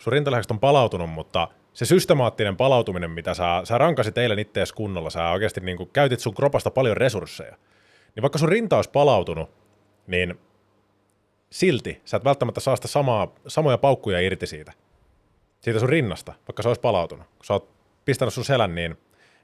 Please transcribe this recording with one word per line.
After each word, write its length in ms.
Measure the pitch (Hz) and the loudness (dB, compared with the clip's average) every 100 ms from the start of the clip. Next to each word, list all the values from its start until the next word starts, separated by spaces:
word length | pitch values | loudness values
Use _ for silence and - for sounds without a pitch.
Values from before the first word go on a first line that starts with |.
Sun 120 | - | -2
rintalihakset 380 | 135 139 120 98 | 0 0 -2 -2
on 80 | 107 | 0
palautunut, 500 | 139 143 113 92 85 | 4 4 4 0 -6
mutta 380 | 78 - 92 82 _ _ | -8 -6 -4 -4 _ _
se 120 | - 123 | -6 2
systemaattinen 720 | 180 180 151 117 - 104 90 | 4 4 2 2 0 -2 2
palautuminen, 540 | 131 123 110 90 85 | 2 4 2 -4 -6
mitä 220 | 82 82 | -6 -6
sä, 280 | 87 87 87 | -2 0 -2
sä 140 | 90 117 | 0 2
rankasit 400 | 156 135 107 - | 2 2 -2 0
eilen 220 | 120 104 | -2 -2
ittees 340 | 104 107 90 | -4 -4 -4
kunnolla, 360 | - 104 90 80 | -4 -8 -6 -6
sä 200 | 85 85 | -4 -2
oikeasti 320 | 92 107 95 | 0 -2 -4
niinku 240 | 90 90 90 | -8 -8 -4
käytit 340 | - 143 120 | 0 2 0
sun 140 | 120 98 | -4 0
kropasta 360 | 139 127 110 | 0 0 0
paljon 260 | - 131 101 | 0 0 2
resursseja. 580 | 123 101 80 - 78 - _ _ _ _ _ - | 0 0 -8 -14 -18 -20 _ _ _ _ _ -4
Niin 60 | |
vaikka 160 | 127 147 | -2 0
sun 100 | 156 | 2
rinta 260 | 214 220 123 | 2 2 0
olisi 140 | 101 | 2
palautunut, 600 | 139 147 107 85 80 78 _ _ _ _ _ - | 4 4 4 0 -6 -8 _ _ _ _ _ -4
niin 320 | 90 90 87 _ _ _ _ _ _ _ _ _ _ _ | -2 -2 -6 _ _ _ _ _ _ _ _ _ _ _
silti 520 | - 185 127 - 76 - | 0 2 2 -4 -12 -6
sä 120 | 107 | -2
et 60 | |
välttämättä 360 | 127 139 120 - | 0 0 0 -2
saa 160 | - 123 | -2 -2
sitä 120 | - | 0
samaa, 400 | 147 135 110 87 _ - | 0 2 0 -2 _ -6
samoja 300 | - 156 120 | 0 2 4
paukkuja 420 | 139 123 107 90 | 4 2 0 0
irti 280 | 92 92 87 | 0 -2 -8
siitä. 260 | 78 76 - _ _ _ _ _ _ _ _ | -10 -18 -20 _ _ _ _ _ _ _ _
Siitä 180 | - 110 | -4 0
sun 100 | 123 | 2
rinnasta, 440 | 160 113 82 - - - | 0 0 -4 -12 -20 -16
vaikka 160 | - | -4
se 60 | 113 | -2
olisi 120 | 117 | 0
palautunut. 440 | 123 95 82 - - | 0 0 -2 -8 -20
Kun 180 | _ - | _ -2
sä 80 | |
oot 160 | 101 - _ _ _ - | -2 -4 _ _ _ -4
pistänyt 280 | 131 120 | -2 -2
sun 120 | 127 117 | -4 0
selän 300 | 135 101 85 | 2 2 -2
niin, 220 | 85 80 _ _ _ _ | -6 -8 _ _ _ _